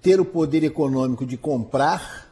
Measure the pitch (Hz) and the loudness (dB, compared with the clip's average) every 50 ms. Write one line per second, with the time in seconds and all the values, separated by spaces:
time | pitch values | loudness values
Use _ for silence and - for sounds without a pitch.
0 | - 180 190 190 180 180 - 170 160 143 143 160 156 151 - - 151 135 135 131 | 6 4 4 4 4 0 0 -2 0 2 2 0 0 0 0 0 -2 0 0 0
1 | 131 127 127 113 131 123 127 123 - 156 143 123 110 - - 131 135 156 165 175 | 0 0 -2 -4 -4 -8 -8 -6 -4 -4 -2 -2 -4 -2 0 0 2 2 0 -2
2 | - - - - - - | -6 -14 -16 -18 -18 -20